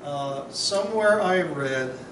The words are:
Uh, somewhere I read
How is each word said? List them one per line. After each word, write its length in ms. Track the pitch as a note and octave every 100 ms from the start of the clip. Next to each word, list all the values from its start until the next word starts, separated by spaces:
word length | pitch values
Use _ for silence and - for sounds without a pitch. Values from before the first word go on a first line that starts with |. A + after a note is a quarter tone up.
Uh, 440 | C#3+ C#3+ C#3 C#3 -
somewhere 720 | - - G3+ - A3 G#3 G#3
I 200 | F#3 F#3
read 560 | D#3+ C#3+ C3+ C3 B2+ B2 -